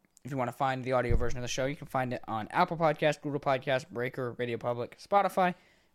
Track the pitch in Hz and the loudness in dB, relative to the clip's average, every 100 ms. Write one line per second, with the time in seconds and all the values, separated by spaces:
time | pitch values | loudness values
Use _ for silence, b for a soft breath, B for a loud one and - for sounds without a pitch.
0 | _ _ 127 139 120 - 135 131 127 127 | _ _ -8 -4 -4 -2 -2 -2 0 0
1 | 123 120 120 123 123 - 131 147 139 131 | 4 4 4 0 -2 -2 -2 -4 -4 -2
2 | 127 123 - 110 104 156 - 160 160 147 | -2 -4 -6 -6 -2 0 0 2 2 4
3 | 156 147 147 143 147 131 143 131 - 120 | 2 0 -4 -2 0 0 0 -2 -2 -6
4 | 127 131 123 113 120 113 120 120 120 - | -6 -4 -6 -4 -4 -2 -2 -4 -6 -10
5 | - 202 190 - 180 175 b b b | 2 2 4 4 2 0 b b b